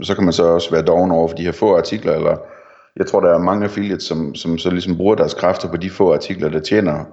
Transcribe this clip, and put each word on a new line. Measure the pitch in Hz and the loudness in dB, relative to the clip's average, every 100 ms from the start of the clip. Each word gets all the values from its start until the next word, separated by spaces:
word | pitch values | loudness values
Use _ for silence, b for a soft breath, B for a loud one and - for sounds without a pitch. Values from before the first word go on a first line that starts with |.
så | 95 98 | -6 0
kan | |
man | 92 | 2
så | 82 | 4
også | 85 85 - | 4 2 2
være | 82 | 0
doven | 78 85 92 | 2 2 2
over | 82 82 | 2 0
for | 82 | -2
de | |
her | 87 | -6
få | 80 107 87 | 0 2 2
artikler, | 82 107 87 | 2 -4 -2
eller | 80 78 80 B B B B B - | 0 0 -2 B B B B B -6
jeg | 92 | -2
tror, | 101 | 2
der | 90 | 4
er | 85 | 4
mange | 90 104 | 2 0
affiliates, | 104 104 101 90 | -2 -4 -4 -4
som, | - 80 73 - | -4 -6 -6 -6
som | 85 82 | -6 -4
så | 90 | -2
ligesom | 90 90 85 | -2 -2 0
bruger | 95 107 | 2 2
deres | 151 | 2
kræfter | - 87 95 90 | 0 0 0 -2
på | 82 | -6
de | 92 | -6
få | - 95 | 0 2
artikler, | 76 - 76 76 | 2 0 -4 -2
der | 78 | -2
tjener | - 104 92 76 78 | 0 0 2 -2 -4